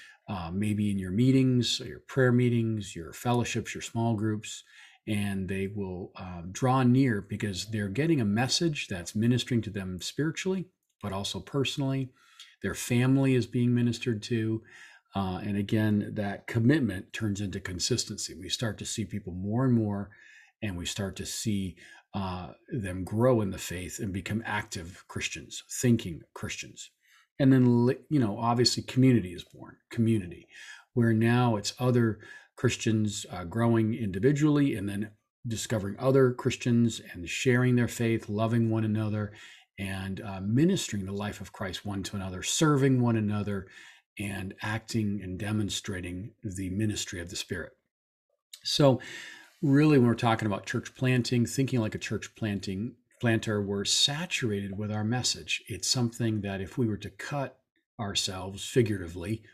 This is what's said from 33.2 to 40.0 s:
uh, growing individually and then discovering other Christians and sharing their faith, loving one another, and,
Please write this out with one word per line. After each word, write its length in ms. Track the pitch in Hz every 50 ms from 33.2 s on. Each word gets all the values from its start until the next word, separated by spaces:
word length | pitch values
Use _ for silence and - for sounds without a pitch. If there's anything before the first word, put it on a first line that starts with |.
| - -
uh, 140 | - 90 90
growing 480 | 85 92 113 117 117 113 113 110 107
individually 840 | 120 135 113 98 90 95 107 143 151 143 151 151 147 147 143 139 113
and 120 | 98 98 98
then 220 | 101 101 107 104 - _ _ _ _ _ -
discovering 500 | 120 113 107 - - 117 107 95 98 101 -
other 340 | 127 135 131 135 131 123
Christians 680 | 123 - - 127 - - - 127 117 120 117 113 117 - - -
and 160 | - 90 85 -
sharing 480 | - - - 131 123 123 127 127 123
their 120 | 120 120 117
faith, 420 | - - 117 113 113 110 - -
loving 400 | 104 104 113 110 120 117 113 113
one 140 | 110 110 110
another, 500 | 107 107 110 110 107 107 107 104 101 - - - - - - _ _ _ -
and, 440 | 98 98 95 95